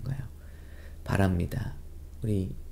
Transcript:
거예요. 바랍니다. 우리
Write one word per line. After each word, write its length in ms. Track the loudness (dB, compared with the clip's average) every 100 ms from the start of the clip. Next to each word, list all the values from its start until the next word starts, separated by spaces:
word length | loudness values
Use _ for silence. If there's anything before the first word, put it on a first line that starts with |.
| -2
거예요. 280 | -2 -4 -10 -12 -12 -12 -12 -10 -8
바랍니다. 720 | 2 6 8 6 2 0 -2 -4 -8 -10 -12 -4
우리 340 | 2 2 2 -4 -8